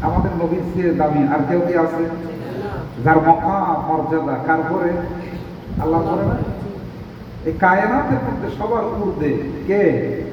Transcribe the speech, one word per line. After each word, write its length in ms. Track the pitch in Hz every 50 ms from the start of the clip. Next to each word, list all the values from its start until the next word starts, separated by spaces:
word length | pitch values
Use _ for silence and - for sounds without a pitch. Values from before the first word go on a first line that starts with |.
| 156
আমাদের 240 | 160 170 - 185 190 170 170 170
নবীর 160 | 156 170 190 180 - -
চেয়ে 200 | 190 175 170 156
দামি 340 | - 156 147 151 143 135 143
আর 100 | 147 147 139 160
কেউ 120 | 170 175 175 170
কি 60 | 175 170
আছে? 300 | 165 165 170 165 170 165 - - - - - - - - - - - - - - - - - - 120
যার 120 | 156 160
মকাম, 760 | 156 156 165 160 - - 185 196 196 185 160 156 - - 160
মর্যাদা 460 | 156 160 143 127 160 160 156 147 135 127 131
কার 120 | 156 160 165 156 156
পরে? 200 | 175 180 175 170 175 175 - - - - - - - - - - - - - - - -
আল্লাহর 220 | 165 160 165 165 165
পরে 220 | 165 180 - -
না? 100 | - - - - - - - - - - - - - - - - - - - - - - - -
এই 80 | 160
কায়নাতের 640 | 156 - 196 185 185 196 220 - 247 285 302 269 -
মধ্যে 400 | - - - - - - - - -
সবার 440 | 214 214 233 220 - 165 156 202
ঊর্ধ্বে 480 | 208 185 - 143 151 139 117 - - - - - -
কে? 480 | 180 196 202 196 156 131 113 - - - - - -